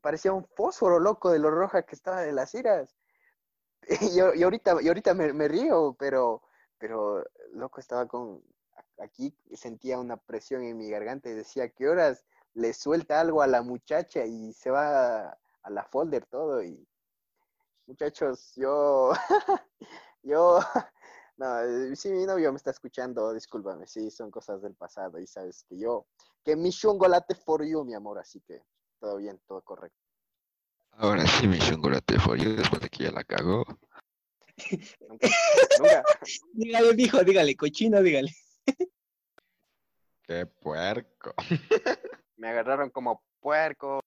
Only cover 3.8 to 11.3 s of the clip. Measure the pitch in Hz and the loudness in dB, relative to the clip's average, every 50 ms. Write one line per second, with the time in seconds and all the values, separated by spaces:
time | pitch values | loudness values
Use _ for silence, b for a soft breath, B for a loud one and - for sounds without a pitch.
3.8 | _ - 165 - 202 214 175 180 185 185 - 165 170 185 185 226 _ 202 175 156 | _ -4 -2 -2 0 0 4 4 4 4 4 4 2 2 2 0 _ 2 2 2
4.8 | 131 160 175 196 - - 180 190 165 151 135 151 151 147 151 185 262 330 262 165 | 2 0 0 2 2 0 0 2 0 -2 0 0 -2 0 0 0 0 2 2 2
5.8 | 156 143 127 _ 139 139 135 131 127 120 110 113 _ _ _ _ _ _ _ _ | 2 0 -2 _ -6 -2 0 2 2 0 0 -4 _ _ _ _ _ _ _ _
6.8 | - 110 113 110 104 104 104 92 - - _ _ - - - 107 120 131 - - | -12 -8 -6 -4 -4 -4 -4 -6 -8 -10 _ _ -20 -18 -14 -12 -12 -12 -14 -18
7.8 | 131 _ 123 123 123 120 - 120 123 113 95 73 _ _ _ _ _ _ _ - | -12 _ -6 -6 -6 -6 -6 -10 -10 -10 -14 -18 _ _ _ _ _ _ _ -20
8.8 | - _ _ - 202 208 _ - 262 285 _ _ _ _ - - - 120 113 - | -20 _ _ -20 -20 -20 _ -12 -12 -12 _ _ _ _ -20 -18 -16 -18 -18 -14
9.8 | - 127 127 123 123 120 120 107 _ _ - 107 - - 135 127 123 117 117 113 | -8 -8 -8 -8 -6 -10 -12 -14 _ _ -12 -12 -10 -8 -8 -8 -8 -10 -10 -12
10.8 | 110 107 107 104 104 110 131 139 _ 123 | -10 -8 -8 -8 -8 -8 -10 -12 _ -12